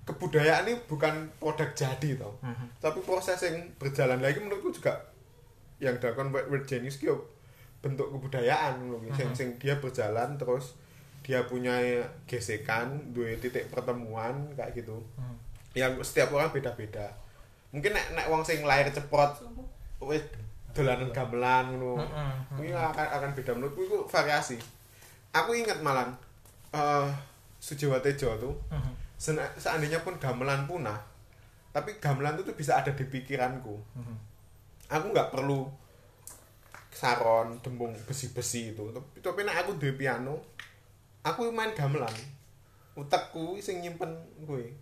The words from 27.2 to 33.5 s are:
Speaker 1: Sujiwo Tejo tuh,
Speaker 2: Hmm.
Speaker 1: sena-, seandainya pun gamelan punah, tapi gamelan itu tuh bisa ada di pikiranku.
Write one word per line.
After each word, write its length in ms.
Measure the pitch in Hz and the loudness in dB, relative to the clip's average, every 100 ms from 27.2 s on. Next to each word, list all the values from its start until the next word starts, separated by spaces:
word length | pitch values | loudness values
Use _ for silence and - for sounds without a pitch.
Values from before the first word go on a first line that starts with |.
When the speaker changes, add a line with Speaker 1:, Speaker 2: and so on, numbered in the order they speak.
| - - - - | -8 -20 -20 -16
Speaker 1:
Sujiwo 400 | - 143 143 131 | -10 0 2 4
Tejo 380 | 139 139 127 110 | 4 2 0 0
tuh, 160 | 123 143 - | -2 -4 -4
Speaker 2:
Hmm. 240 | 147 131 - - - | -2 -2 -4 -10 -6
Speaker 1:
sena-, 320 | - 156 139 | 0 0 0
seandainya 460 | - - 156 151 165 | -2 0 2 2 0
pun 160 | 175 170 | -2 -4
gamelan 460 | 131 120 135 139 139 | -2 0 2 2 0
punah, 340 | 175 117 104 - - - - - - - | -2 -2 -4 -8 -18 -20 -20 -20 -20 -4
tapi 260 | 147 175 208 | -4 -4 -2
gamelan 380 | 151 131 143 156 | 0 2 2 -2
itu 80 | |
tuh 100 | 190 | -4
bisa 220 | - 143 139 | -4 4 4
ada 160 | 139 | 4
di 120 | 139 | -2
pikiranku. 760 | 131 135 123 135 123 | -2 -4 -4 0 0